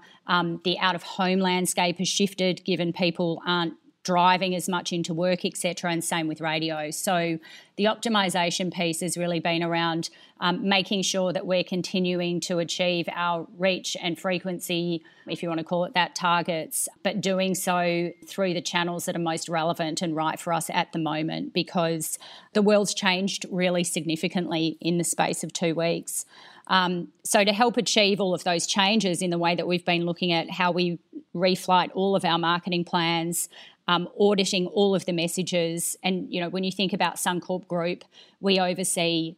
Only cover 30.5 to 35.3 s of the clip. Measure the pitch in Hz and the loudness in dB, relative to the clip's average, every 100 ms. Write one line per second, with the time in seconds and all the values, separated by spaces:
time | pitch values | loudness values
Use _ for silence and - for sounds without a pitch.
30.5 | 180 180 175 180 170 - - - 170 185 | 0 0 2 0 -2 -8 -18 -12 0 2
31.5 | 185 - 180 156 190 190 190 175 170 165 | 2 2 2 4 0 2 2 2 2 2
32.5 | 175 185 175 170 180 165 170 165 175 - | 0 0 -2 0 0 2 0 -2 -4 -6
33.5 | - - _ - 175 175 - 202 202 190 | -10 -20 _ 0 0 0 2 4 4 2
34.5 | 196 180 - 202 190 - 170 165 | 0 0 2 2 2 0 -2 -2